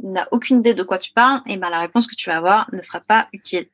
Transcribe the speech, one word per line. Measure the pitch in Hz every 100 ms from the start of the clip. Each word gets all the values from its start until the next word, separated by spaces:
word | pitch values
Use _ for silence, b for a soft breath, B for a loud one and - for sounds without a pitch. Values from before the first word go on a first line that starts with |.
n'a | 190 185 -
aucune | 240 - 254
idée | 226
de | 196
quoi | 185 185
tu | -
parles, | - 247 269 262
et | 196
ben, | 180
la | 170
réponse | 170 240 233
que | -
tu | -
vas | 165
avoir | 175 208 -
ne | 190
sera | - 175
pas | - 220 -
utile. | 196 - 180 170